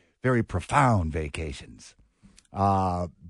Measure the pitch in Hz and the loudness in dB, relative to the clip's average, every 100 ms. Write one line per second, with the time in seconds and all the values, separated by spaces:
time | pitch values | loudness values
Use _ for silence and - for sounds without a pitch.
0 | _ _ 127 123 110 92 - 143 131 107 | _ _ 0 0 0 -4 0 4 4 4
1 | 80 76 76 - 78 69 - - - - | 2 -2 -4 -6 -8 -10 -14 -20 -20 -20
2 | _ _ - _ _ - 98 98 92 90 | _ _ -20 _ _ 0 2 2 0 -2
3 | 87 - | -6 -10